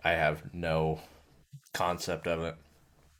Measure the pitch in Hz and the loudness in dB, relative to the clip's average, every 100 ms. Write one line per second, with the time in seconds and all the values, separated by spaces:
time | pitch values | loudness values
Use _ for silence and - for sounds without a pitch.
0 | 82 82 78 78 - 87 82 80 80 78 | 2 4 4 2 -6 -6 0 2 2 0
1 | - - - - _ - - - 90 87 | -8 -20 -20 -20 _ -20 -8 -2 0 0
2 | - 85 87 82 82 80 - - _ _ | -2 -4 -2 -2 -2 -8 -16 -20 _ _
3 | - _ | -20 _